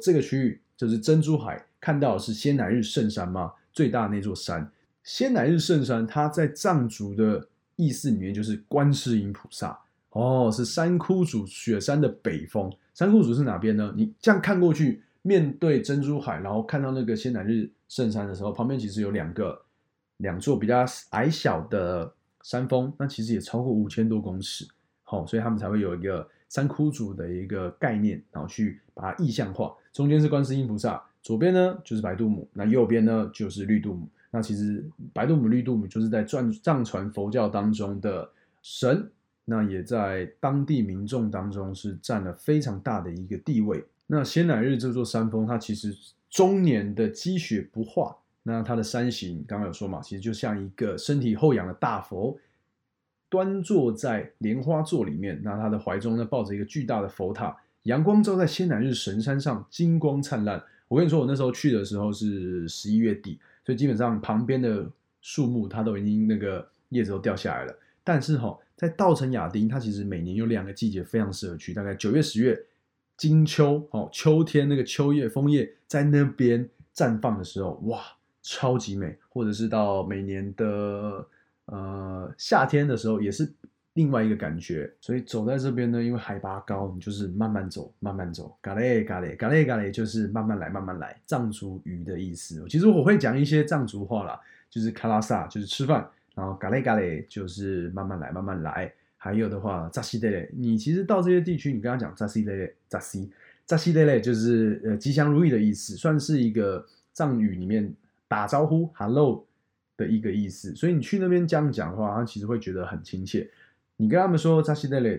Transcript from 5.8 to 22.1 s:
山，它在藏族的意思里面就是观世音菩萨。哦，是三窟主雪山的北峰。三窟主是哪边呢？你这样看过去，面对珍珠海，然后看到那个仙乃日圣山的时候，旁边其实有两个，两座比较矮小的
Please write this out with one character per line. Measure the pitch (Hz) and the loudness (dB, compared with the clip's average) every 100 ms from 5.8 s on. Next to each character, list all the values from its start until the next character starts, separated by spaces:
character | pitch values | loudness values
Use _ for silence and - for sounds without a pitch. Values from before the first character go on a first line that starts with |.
山， | 127 117 113 | 2 0 0
它 | 147 151 | 0 0
在 | 170 151 | 0 -2
藏 | - 202 160 117 | 0 0 2 0
族 | - 101 | -4 -4
的 | 98 110 - - _ _ - | 2 2 2 -4 _ _ -2
意 | 156 | 0
思 | - 143 | 0 0
里 | 104 | 0
面 | 92 | -2
就 | 101 | -4
是 | 107 107 - | -4 -4 -2
观 | 143 143 | 2 4
世 | 139 127 110 | 2 2 0
音 | 101 | 0
菩 | 101 - | -6 -14
萨。 | - 92 - _ _ _ | -10 -10 -10 _ _ _
哦， | 107 123 131 120 | 0 2 4 4
是 | 110 | 2
三 | 117 - 165 175 | -2 0 2 2
窟 | - 185 170 | 2 2 2
主 | 110 98 | -2 -6
雪 | - - 104 | -6 -2 0
山 | 95 143 | 2 2
的 | 131 | 2
北 | - - 80 - | 0 -4 -4 -4
峰。 | 110 95 - _ | -4 -4 -8 _
三 | - 185 | 0 6
窟 | 214 | 6
主 | 131 | 6
是 | 120 | 4
哪 | 131 90 | 0 0
边 | 110 107 | 0 0
呢？ | 104 101 | 0 0
你 | 107 - | -2 2
这 | 226 | 4
样 | 196 | 4
看 | 160 185 | 2 4
过 | 175 | 4
去， | 151 147 113 - _ | 4 2 0 -8 _
面 | 180 196 147 - | 2 4 4 2
对 | 165 139 | 2 2
珍 | - 143 | 2 0
珠 | 139 147 | 0 -2
海， | - 78 | -4 -6
然 | 98 | -2
后 | 107 | -4
看 | 110 147 | -2 -2
到 | 135 | -2
那 | 131 | -2
个 | 117 | -2
仙 | 110 127 | -2 -2
乃 | 117 | -2
日 | 98 113 104 - _ | 0 0 -2 -8 _
圣 | - 117 | -2 -2
山 | 107 101 | -2 -4
的 | |
时 | 92 101 | -6 -6
候， | |
旁 | 98 123 | -2 -2
边 | 135 | -2
其 | 107 | -4
实 | 98 | -2
有 | 101 | -2
两 | 98 80 | -2 -4
个， | 90 95 - _ _ _ _ _ - | -4 -6 -6 _ _ _ _ _ -8
两 | 95 87 | -6 -2
座 | - 117 | 0 0
比 | 110 | 2
较 | 123 127 - - | 2 2 -4 -6
矮 | 98 131 | 0 0
小 | 160 131 85 78 | 2 0 -2 -2
的 | 104 87 90 76 | -2 -2 -2 -6